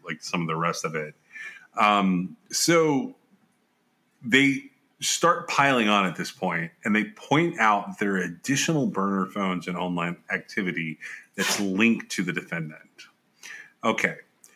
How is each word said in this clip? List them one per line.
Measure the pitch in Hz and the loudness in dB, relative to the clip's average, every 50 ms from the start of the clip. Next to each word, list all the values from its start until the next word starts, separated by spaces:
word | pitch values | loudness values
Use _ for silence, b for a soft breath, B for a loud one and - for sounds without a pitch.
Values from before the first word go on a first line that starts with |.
| - | -10
like, | 87 80 - | -12 -12 -10
some | - - - 90 | -8 -6 -4 -4
of | 82 80 | -2 -2
the | 80 | -2
rest | 80 82 85 80 - - | -2 0 -2 -2 -4 -6
of | 85 78 | -6 -6
it. | 78 76 76 - _ B B B B B B B B B B _ - | -6 -8 -8 -12 _ B B B B B B B B B B _ 2
Um, | 110 104 104 101 98 95 92 90 90 90 - - _ _ | 4 4 4 4 4 2 2 0 -2 -4 -8 -14 _ _
so | - - - 160 170 165 160 156 143 131 120 - - - _ _ _ _ _ _ _ _ _ _ _ _ _ _ _ _ _ _ _ _ - | -6 -2 2 4 4 4 4 4 2 2 0 -4 -8 -16 _ _ _ _ _ _ _ _ _ _ _ _ _ _ _ _ _ _ _ _ -2
they | 120 113 135 139 139 135 135 - - - _ _ _ _ _ | 2 4 4 4 4 2 0 -4 -10 -18 _ _ _ _ _
start | - - - - - 170 170 - - - | -4 -4 0 2 4 2 2 2 -2 -2
piling | - - 139 139 135 123 110 107 | 0 2 4 4 4 4 4 4
on | 104 101 95 | 4 4 2
at | 92 80 | 2 -2
this | - 85 - | -4 -8 -10
point, | - - - 90 85 82 85 82 - _ - | -8 -6 -4 -4 -2 -4 -6 -8 -10 _ -2
and | 113 104 | 0 2
they | 107 104 | 2 0
point | 104 - - - - 139 151 170 170 170 - | -2 -6 -14 -2 2 2 2 4 2 0 2
out | 110 107 104 101 - 95 95 - | 4 4 4 2 0 -4 -6 -4
there | 104 101 98 | -2 0 0
are | 92 | 0
additional | 90 85 85 - - - 139 135 - - 165 147 131 | -2 -4 -6 -8 -4 -2 -2 0 0 0 2 2 0
burner | 104 - 95 98 98 98 95 95 | 0 0 0 0 0 2 0 0
phones | - - 104 98 92 92 87 82 92 | -2 -2 -2 -2 -2 -2 -2 -4 -6
and | 90 | -6
online | 85 90 90 90 87 85 87 90 - _ - | -4 -2 -2 -2 -2 -2 -2 -4 -6 _ -6
activity | 98 92 - - - 110 98 90 85 85 80 80 80 B B B B B B B _ | -6 -6 -6 -6 -4 -4 -2 -2 -2 -4 -4 -6 -8 B B B B B B B _
that's | - 95 - - - | -4 -2 -2 0 0
linked | 101 98 95 98 113 117 113 90 - - | -2 0 2 2 4 4 4 2 -2 -4
to | - - 92 | -4 -4 -4
the | 85 85 | -2 -4
defendant. | 78 - - 87 85 80 76 73 - - _ _ - - - _ _ _ _ B B B B B B B B B _ - | -6 -6 -6 -6 -8 -8 -8 -12 -16 -20 _ _ -20 -20 -20 _ _ _ _ B B B B B B B B B _ -2
Okay. | 113 107 - - 87 80 - - _ _ _ b b b | -2 0 0 -2 -2 -2 -6 -14 _ _ _ b b b